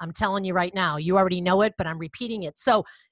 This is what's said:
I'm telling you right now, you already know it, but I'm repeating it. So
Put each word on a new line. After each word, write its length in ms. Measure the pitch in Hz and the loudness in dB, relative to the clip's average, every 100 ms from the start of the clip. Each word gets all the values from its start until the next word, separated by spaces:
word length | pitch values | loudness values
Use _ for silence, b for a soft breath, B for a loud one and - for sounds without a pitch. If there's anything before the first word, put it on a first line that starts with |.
I'm 100 | 170 | -12
telling 320 | 160 208 196 | -2 0 0
you 100 | 190 | 0
right 200 | 180 180 | 0 0
now, 220 | 190 175 151 | 0 -2 -2
you 220 | 165 190 | 2 4
already 220 | 185 180 | 4 2
know 220 | 180 190 | 2 4
it, 120 | 214 - | 2 0
but 80 | 170 | -6
I'm 120 | 160 | -8
repeating 440 | 165 - 240 220 | -10 -8 -8 -6
it. 160 | 160 - | -8 -4
So 240 | - 220 B B B | 2 2 B B B